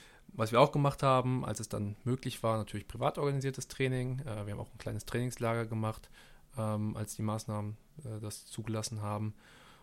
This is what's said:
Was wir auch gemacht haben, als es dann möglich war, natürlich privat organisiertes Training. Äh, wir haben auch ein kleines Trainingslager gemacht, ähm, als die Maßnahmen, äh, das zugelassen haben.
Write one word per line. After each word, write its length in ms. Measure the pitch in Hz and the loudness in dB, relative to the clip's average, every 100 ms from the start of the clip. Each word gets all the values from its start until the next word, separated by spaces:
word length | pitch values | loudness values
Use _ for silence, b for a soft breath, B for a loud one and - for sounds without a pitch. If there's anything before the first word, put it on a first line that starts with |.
| b b - | b b -14
Was 240 | - 110 | -2 4
wir 100 | 117 | 8
auch 120 | 143 | 8
gemacht 320 | 147 139 - | 8 2 4
haben, 400 | 139 131 127 127 | 6 6 4 0
als 160 | 120 113 | -2 -4
es 80 | 110 | -4
dann 260 | 110 101 104 | -2 -2 -2
möglich 400 | 120 127 120 - | -2 -2 -2 -2
war, 160 | 113 110 | 0 0
natürlich 300 | 101 104 - | -2 -6 -8
privat 300 | 113 139 165 | -2 0 2
organisiertes 500 | 143 139 135 131 - | 0 2 -2 -4 -8
Training. 500 | - 131 127 127 127 120 | -2 0 2 -2 -4 -4
Äh, 200 | 107 104 | -6 -4
wir 80 | |
haben 60 | 101 | -6
auch 120 | 107 | -8
ein 60 | - | -8
kleines 280 | 107 107 - | -6 -6 -2
Trainingslager 580 | 120 123 - 117 117 113 | -2 -2 0 0 0 0
gemacht, 440 | 113 110 - - b b b - - | 0 -2 -4 -12 b b b -12 -4
ähm, 380 | 110 107 107 107 | -2 0 0 -2
als 180 | 107 | -6
die 80 | - | -2
Maßnahmen, 540 | 107 110 - 104 104 107 - - | -2 -2 -2 -4 -4 -8 -14 -14
äh, 160 | 117 107 | -10 -8
das 260 | 107 - - | -8 -10 -10
zugelassen 540 | - 110 110 - 107 | -8 -4 -2 -2 -4
haben. 320 | 104 104 107 - b b b b | -2 -2 -2 -6 b b b b